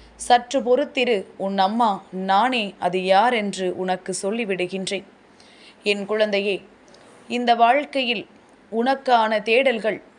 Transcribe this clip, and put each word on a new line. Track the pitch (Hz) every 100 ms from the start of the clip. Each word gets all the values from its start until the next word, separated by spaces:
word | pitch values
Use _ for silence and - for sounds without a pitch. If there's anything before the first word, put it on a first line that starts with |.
| - -
சற்று | - 240 247 277
பொறுத்திரு, | 226 254 294 - 247 214 190 -
உன் | 196 196
அம்மா | 190 226 233 196 -
நானே | 185 190 196 240 254 202 -
அது | 185 185
யாரென்று | 185 190 233 240 202 190 185 -
உனக்கு | 185 185 - 185
சொல்லிவிடுகின்றேன். | 196 226 220 185 180 190 185 196 - - _ _ - - - -
என் | 214 202 196
குழந்தையே, | 214 214 202 202 185 - - - - - - -
இந்த | 240 240 233
வாழ்க்கையில் | 233 269 294 277 247 220 - - - _ _
உனக்கான | 220 240 269 269 240 220 220
தேடல்கள் | 208 226 269 226 214 180 -